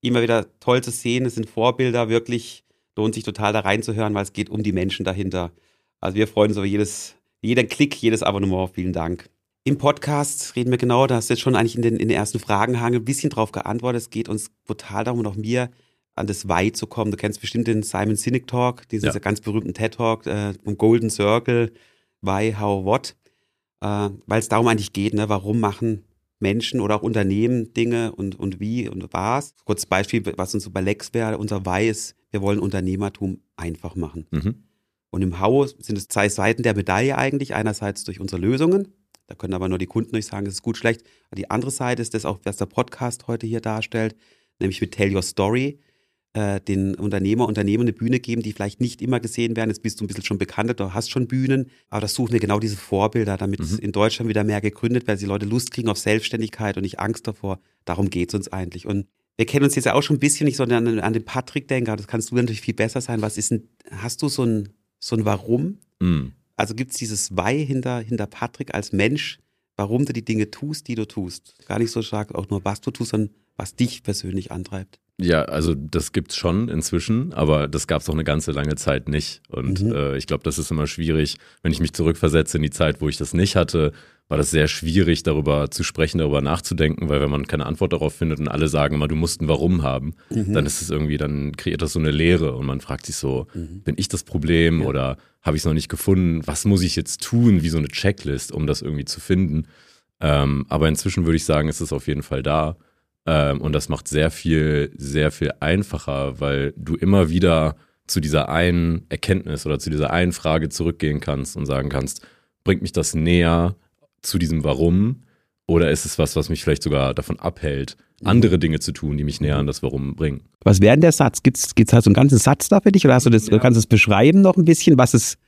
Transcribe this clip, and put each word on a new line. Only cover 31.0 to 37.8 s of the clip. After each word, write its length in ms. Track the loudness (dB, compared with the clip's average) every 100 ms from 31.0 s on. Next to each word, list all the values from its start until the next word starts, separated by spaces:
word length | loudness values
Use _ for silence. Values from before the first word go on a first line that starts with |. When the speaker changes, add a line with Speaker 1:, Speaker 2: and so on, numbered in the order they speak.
| -4
Speaker 1:
wäre, 240 | -4 -4 -4
unser 280 | -4 -4 -2
Why 220 | 0 0
ist, 260 | -2 -8 _ _
wir 100 | -4
wollen 180 | 0 0
Unternehmertum 840 | -2 -2 -2 -2 -4 -6 -8 -8 _ -12
einfach 380 | -10 -8 -10 -8
machen. 300 | -8 -10 -6
Speaker 2:
Mhm. 320 | -4 -4 -6 _ _ _ _ _
Speaker 1:
Und 100 | -4
im 180 | -4 0
How 260 | 2 2 0 -4
sind 180 | -8 -8
es 100 | -2
zwei 220 | 0 0
Seiten 340 | 2 0 2
der 120 | 0 0
Medaille 420 | 0 0 0 0
eigentlich. 380 | -2 -2 -4 -2
Einerseits 480 | -2 -4